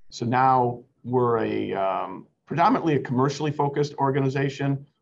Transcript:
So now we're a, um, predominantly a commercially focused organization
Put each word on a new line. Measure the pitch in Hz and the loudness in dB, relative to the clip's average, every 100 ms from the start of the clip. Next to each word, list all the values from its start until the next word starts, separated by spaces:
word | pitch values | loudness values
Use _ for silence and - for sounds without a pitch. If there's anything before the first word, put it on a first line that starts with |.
| - | -18
So | - | -8
now | 120 127 131 127 120 120 - _ | -2 4 4 4 2 -2 -12 _
we're | 120 127 123 113 | -2 0 2 2
a, | 107 107 104 | 0 -2 -4
um, | 98 95 92 92 92 - _ - | -2 -2 -2 -6 -10 -16 _ -6
predominantly | 143 170 262 165 | 2 2 2 0
a | 139 | 0
commercially | - 123 139 - 151 | 0 0 0 0 -4
focused | 147 143 139 147 | -2 -2 0 -2
organization | - 135 139 135 139 143 - 139 135 - _ | 0 0 0 0 0 -2 -2 -2 -4 -6 _